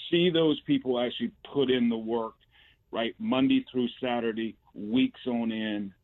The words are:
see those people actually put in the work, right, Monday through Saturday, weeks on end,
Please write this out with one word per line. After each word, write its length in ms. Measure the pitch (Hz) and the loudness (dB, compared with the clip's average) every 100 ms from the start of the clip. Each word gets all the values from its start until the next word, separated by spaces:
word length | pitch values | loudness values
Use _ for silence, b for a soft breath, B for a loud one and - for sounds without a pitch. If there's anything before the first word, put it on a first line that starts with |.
| - | -2
see 200 | 175 180 | 2 4
those 300 | 165 160 147 | 4 2 2
people 380 | - 139 131 123 | 0 0 2 0
actually 300 | 123 - 117 - - | 0 -2 -6 -8 -6
put 200 | 143 127 | 0 2
in 180 | 127 120 | 4 2
the 80 | 113 | 0
work, 380 | 110 117 113 - _ b b b _ | -2 -4 -4 -10 _ b b b _
right, 240 | 110 113 - | -4 -4 -4
Monday 460 | 110 127 135 135 131 | -2 2 4 2 0
through 180 | 127 120 - | -4 -4 -4
Saturday, 540 | 127 120 117 110 113 - _ | -4 -2 -2 -4 -6 -8 _
weeks 460 | - 104 123 131 - 131 | -12 -2 2 2 0 -4
on 260 | 120 113 | -2 -2
end, 400 | 110 110 104 98 - | -4 -4 -4 -8 -12